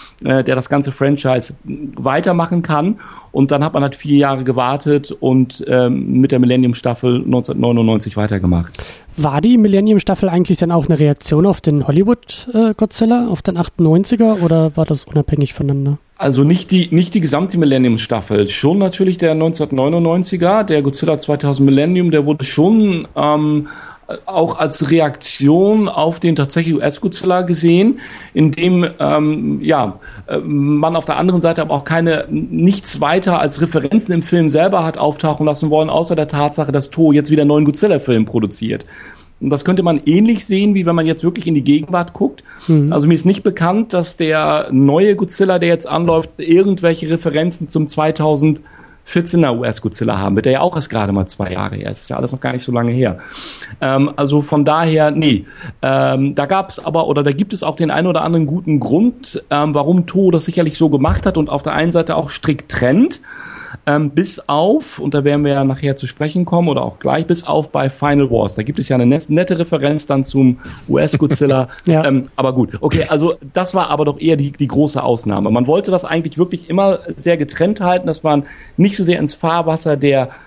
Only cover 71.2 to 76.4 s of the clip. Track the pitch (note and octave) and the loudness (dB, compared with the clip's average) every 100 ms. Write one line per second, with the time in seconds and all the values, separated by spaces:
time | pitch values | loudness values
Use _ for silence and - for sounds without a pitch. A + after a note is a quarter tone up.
71.2 | D3 - C#3+ C3 B2 - F3 D#3 D3 C3+ | 0 0 2 2 -2 -4 0 2 2 0
72.2 | B2+ - C3 B2+ A2 - D3+ D#3+ D3 D#3 | -2 -4 -2 0 -2 -2 -2 0 0 0
73.2 | E3 - C#3 F3+ F3+ F#3+ D#3+ D3 D3 C#3+ | 0 -2 -6 -4 -2 -2 -2 0 -2 0
74.2 | D#3+ D#3 C#3+ - C3+ C#3 D3+ - B2+ A2+ | 0 0 -2 -4 -2 0 0 0 -2 -2
75.2 | G#2+ G2 G#2 A#2 B2+ F3 G3+ F3+ - E3 | -2 -2 0 0 2 0 0 -2 -2 -4
76.2 | D#3+ D3 | -4 -2